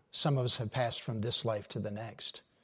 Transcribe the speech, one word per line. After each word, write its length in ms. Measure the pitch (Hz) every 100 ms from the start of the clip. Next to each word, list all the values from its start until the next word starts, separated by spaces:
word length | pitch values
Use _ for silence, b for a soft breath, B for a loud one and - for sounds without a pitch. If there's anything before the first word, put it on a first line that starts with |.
| _
some 280 | - 160 139
of 60 | 123
us 120 | -
have 140 | 110
passed 300 | 127 120 -
from 200 | - 113
this 240 | 107 - 113
life 220 | 107 -
to 100 | 117
the 120 | 104
next. 500 | 104 113 101 - - _ b